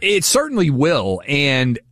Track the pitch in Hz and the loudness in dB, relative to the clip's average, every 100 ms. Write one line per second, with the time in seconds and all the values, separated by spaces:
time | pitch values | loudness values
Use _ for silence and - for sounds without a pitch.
0 | 190 202 156 254 302 247 170 135 151 156 | -2 0 2 0 0 0 0 2 2 2
1 | 98 92 - 143 143 131 127 117 _ | -2 -4 -2 0 0 0 0 -2 _